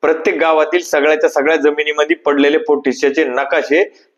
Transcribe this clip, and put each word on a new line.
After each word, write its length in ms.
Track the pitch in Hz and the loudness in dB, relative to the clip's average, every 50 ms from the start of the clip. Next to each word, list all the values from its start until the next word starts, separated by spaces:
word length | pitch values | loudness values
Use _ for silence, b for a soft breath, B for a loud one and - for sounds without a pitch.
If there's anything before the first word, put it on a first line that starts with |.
प्रत्येक 360 | - 151 160 160 - 208 180 147 | -2 -2 -2 0 -2 -2 -2 0
गावातील 420 | 160 160 160 156 151 151 175 180 | 0 2 2 2 2 0 -2 -4
सगळ्याच्या 500 | 170 - - 147 139 151 156 156 170 151 | -2 -2 -2 0 2 2 2 2 0 0
सगळ्या 260 | - 151 139 156 160 | 0 0 0 0 0
जमिनीमध्ये 600 | 151 139 151 147 151 151 151 151 151 151 151 170 | 2 2 0 0 0 -4 -4 -2 -2 -2 -2 -2
पडलेले 420 | - - 147 143 139 143 143 151 156 | -2 -2 0 2 2 2 2 2 0
पोट 240 | 156 151 147 143 139 | 0 0 -2 0 0
हिस्साचे 380 | 135 123 - 147 139 135 160 151 | -4 -2 0 -2 0 0 0 -2
नकाशे, 600 | 131 123 131 139 - - 156 - - 143 170 208 - b b b b b | 0 -2 -4 -2 -2 -2 -2 0 0 0 0 0 -2 b b b b b